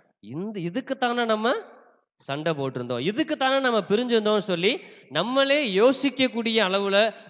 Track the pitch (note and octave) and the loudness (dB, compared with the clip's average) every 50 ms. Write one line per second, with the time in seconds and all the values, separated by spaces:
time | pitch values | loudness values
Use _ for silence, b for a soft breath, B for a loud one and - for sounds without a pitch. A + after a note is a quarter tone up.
0 | _ _ _ _ - G#2 B2+ D#3 G3 A3 G#3+ G3+ E3 E3+ F3 C4 C4 - C4+ C4 | _ _ _ _ -16 -12 -10 -8 -8 -8 -6 -6 -6 -6 -6 -6 -6 -6 -4 -2
1 | B3+ A#3+ A#3+ A#3+ A#3+ A3+ A3 G#3+ A3 A#3+ D4 A4+ G4 - - - - _ _ _ | -2 -2 0 0 0 0 0 0 0 0 -2 -2 -6 -12 -20 -20 -20 _ _ _
2 | _ _ _ _ - - C#3 D3 D#3 E3+ D#3+ C#3+ C3+ C3+ A2+ B2+ B2 A#2+ B2 A#2+ | _ _ _ _ -10 -8 -6 -4 -2 -2 -2 -2 -4 -4 -4 -6 -6 -4 -4 -2
3 | C3 F3+ G#3+ C4+ D#4 - D4+ - C4+ C4 C4+ C4+ C4+ B3 A#3 G#3+ F3 - G3 A3 | -2 -2 -2 -2 -2 -2 -2 0 0 0 2 2 2 0 0 0 0 0 0 0
4 | B3 B3 A#3 A3 G#3 G#3+ G#3+ G#3 G3+ - F3+ E3 F3 G#3+ C#4 F#4 B B B B | 2 2 0 2 2 2 0 0 0 -2 -2 0 0 0 0 -2 B B B B
5 | B - C3+ D3+ F#3 A#3 C4 C4+ C4+ C4+ C#4 D4+ D4 A3 F#3 F#3+ A3+ C4 C4+ - | B -4 -2 -2 -2 0 2 2 2 2 2 2 0 0 2 4 4 4 4 2
6 | - C#4 - - B3+ B3+ G#3 A#3 A3 A3+ A3 A3 G#3 F#3 F#3+ G3+ G3+ G3 G3 G3+ | 0 -2 0 0 0 0 0 -2 -2 0 2 2 2 2 2 0 0 2 4 4
7 | A3+ A3 - - - - | 4 2 0 -6 -6 -2